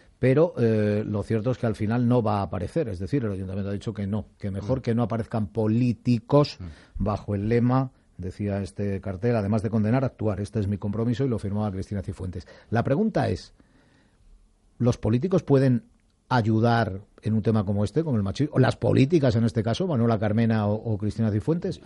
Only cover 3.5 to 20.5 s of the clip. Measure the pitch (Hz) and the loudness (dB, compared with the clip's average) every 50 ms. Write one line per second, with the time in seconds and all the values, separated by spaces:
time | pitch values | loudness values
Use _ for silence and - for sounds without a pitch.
3.5 | 95 101 95 98 101 101 - 117 101 104 101 98 107 104 - - _ _ - 101 | -6 -6 -6 -6 -6 -6 -6 -8 -6 -4 -4 -4 -4 -4 -6 -8 _ _ -8 -6
4.5 | 95 98 95 104 131 131 - 123 110 120 120 95 117 113 107 - - 110 104 92 | -6 -6 -4 -4 -4 -2 -2 -2 0 0 0 0 -2 -4 -4 -4 -4 -4 -4 -2
5.5 | - 113 107 107 110 120 127 120 107 - _ 123 120 110 - - 143 143 147 - | -2 0 0 2 2 2 2 2 0 0 _ 0 0 0 2 2 4 4 4 2
6.5 | - - 90 82 76 - - _ _ - 98 104 104 - - - 104 101 101 110 | -2 -10 -14 -14 -14 -18 -20 _ _ -4 -2 -2 -2 -4 -4 -4 -4 -2 0 2
7.5 | 117 120 117 123 127 131 135 127 - _ _ _ _ - 90 92 - - 104 101 | 2 2 4 4 2 2 0 -2 -6 _ _ _ _ -10 -10 -10 -8 -6 -4 -4
8.5 | 98 98 98 87 - - 101 101 98 95 - 104 92 87 117 120 120 110 98 101 | -2 -4 -4 -6 -6 -6 -4 -4 -4 -4 -6 -8 -6 -2 -2 0 0 0 0 0
9.5 | 113 110 95 107 110 113 104 107 120 135 135 120 - - 107 107 95 92 101 - | 0 0 0 0 0 0 2 2 2 2 0 -2 -4 -2 -2 -2 -2 -2 -4 -4
10.5 | - 113 98 98 104 92 - 101 101 107 113 123 117 120 139 131 117 98 - 98 | -4 -2 -2 -2 -2 -2 -4 -4 -4 -2 -2 -2 0 0 0 -2 -2 -2 -4 -4
11.5 | 101 104 107 104 95 95 92 - 104 98 - - 90 - 92 90 - 95 - - | -4 -2 -2 -2 -4 -6 -6 -6 -6 -6 -6 -8 -8 -8 -10 -10 -10 -10 -14 -14
12.5 | - - - _ 107 117 - 117 135 170 220 220 - 165 120 107 95 - - - | -20 -20 -10 _ -2 -2 0 0 0 0 0 0 0 0 0 0 -2 -4 -8 -14
13.5 | - _ _ _ _ _ _ _ _ _ _ _ _ _ _ - - _ _ _ | -20 _ _ _ _ _ _ _ _ _ _ _ _ _ _ -20 -20 _ _ _
14.5 | _ _ _ _ _ - 117 123 117 - - 110 110 123 151 185 190 165 - - | _ _ _ _ _ -2 0 0 0 0 0 0 0 0 0 0 0 0 2 2
15.5 | 139 131 135 131 123 113 - _ _ _ _ _ _ _ _ _ 127 123 104 110 | 4 4 4 4 2 2 0 _ _ _ _ _ _ _ _ _ 0 0 2 2
16.5 | 110 110 113 120 117 117 113 98 92 98 104 - _ - - 107 110 110 95 113 | 2 4 4 4 4 4 2 0 -4 -8 -12 -18 _ -8 -4 -2 0 0 2 2
17.5 | 110 110 95 98 101 101 104 - - - 165 156 123 107 98 98 - - 143 - | 2 2 0 0 0 0 -2 0 0 -2 -2 0 0 0 0 -2 -2 -2 -2 0
18.5 | - 131 127 113 - - - 107 104 117 131 139 180 160 135 127 113 117 117 113 | 2 2 2 2 2 0 0 2 4 4 4 4 4 2 4 2 2 2 2 2
19.5 | - 117 101 113 110 - 185 185 151 117 117 117 113 98 110 104 104 117 117 113 | 0 0 -2 -2 -2 -2 -2 -2 0 2 2 2 2 2 0 0 2 2 2 2